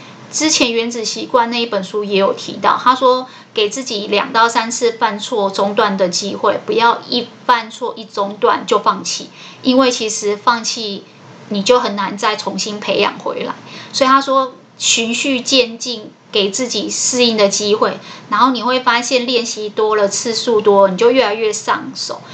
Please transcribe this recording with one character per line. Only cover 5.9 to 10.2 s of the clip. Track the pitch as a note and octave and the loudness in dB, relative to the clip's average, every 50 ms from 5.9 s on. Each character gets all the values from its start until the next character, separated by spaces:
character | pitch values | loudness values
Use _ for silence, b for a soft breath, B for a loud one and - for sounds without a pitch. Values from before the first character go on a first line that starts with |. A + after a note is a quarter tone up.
| G3 F#3+ | 2 0
的 | F#3+ F3+ | 0 0
机 | F3 - G#3 G3 G3 | 0 -4 -4 -6 -4
会， | G3 - G#3 G3+ - - | 0 0 0 0 0 -2
不 | - | -2
要 | G#3+ A3+ A#3 A#3 A3+ - - | 0 2 4 4 2 0 -4
一 | - - A#3+ A#3+ - - - - | -4 -4 -4 -4 -4 -12 -6 0
犯 | - A#3+ A#3 A3 A3 | 2 2 2 0 -6
错 | - - B3 A3+ - | -10 -8 -8 -8 -8
一 | - G#3+ | -10 -14
中 | - - G#3+ G3 G3+ G#3 | -8 -4 -4 -4 -4 -2
断 | G3+ A#3+ A3 - - G3 | 0 2 2 2 0 0
就 | - A3 G3+ | 0 0 2
放 | G#3 A3 G3 F#3+ E3+ | 2 2 0 0 -4
弃， | - - - - - B B B B B B | -8 -8 -8 -10 -14 B B B B B B
因 | - B3+ B3 | 0 2 4
为 | C4 C4 B3 | 4 4 4
其 | B3 - A3+ G#3+ | 2 0 -4 -4
实 | G#3+ - | -4 -4